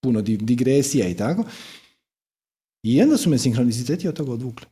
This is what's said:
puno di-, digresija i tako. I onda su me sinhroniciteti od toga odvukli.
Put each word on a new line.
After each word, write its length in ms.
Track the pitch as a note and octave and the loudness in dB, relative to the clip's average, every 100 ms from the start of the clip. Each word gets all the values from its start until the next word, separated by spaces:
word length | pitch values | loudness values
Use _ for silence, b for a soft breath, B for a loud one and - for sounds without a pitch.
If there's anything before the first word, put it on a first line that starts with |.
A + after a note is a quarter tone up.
puno 180 | C3+ A2+ | 0 0
di-, 140 | G2+ G#2+ | 0 -2
digresija 720 | A2 B2 B2+ C#3 C#3 C#3 F#2 | 0 0 2 2 2 0 0
i 60 | |
tako. 300 | F2 G#2+ F#3 A3+ B B B B B _ _ _ _ _ _ _ _ | -2 -2 -2 -4 B B B B B _ _ _ _ _ _ _ _
I 180 | A2 C3 | 0 4
onda 140 | C4+ D4 | 4 4
su 140 | F3+ | 2
me 80 | C3+ | 2
sinhroniciteti 680 | C3 A#2 B2 A2+ B2 E3 F3+ | 2 2 0 0 -4 -4 -4
od 60 | |
toga 180 | D3+ C#3 | -4 -6
odvukli. 340 | A#2+ B2+ A#2 - | -6 -8 -12 -20